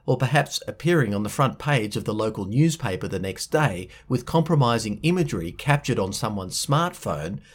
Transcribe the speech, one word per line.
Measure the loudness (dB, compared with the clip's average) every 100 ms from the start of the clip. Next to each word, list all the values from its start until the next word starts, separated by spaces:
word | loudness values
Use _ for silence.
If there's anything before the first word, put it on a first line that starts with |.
| -2
or | 0
perhaps | 2 2 2 -4 -8
appearing | -2 2 4 2
on | 0
the | -2
front | 0 0 0
page | 0 0 0
of | -4 -2
the |
local | -2 -2 -2 0
newspaper | 4 4 2 -4 -4 -4
the | -4
next | -4 -6 -2
day | 2 2 -2 -10 -12 -4
with | -4
compromising | 0 0 4 4 4 2 0 -2
imagery | 0 2 0 -2 -6
captured | -4 0 0 2 0
on | 0
someone's | -2 -4 -4 -6 -4 0
smartphone | 2 0 -4 -6 -4 -4 -8 -12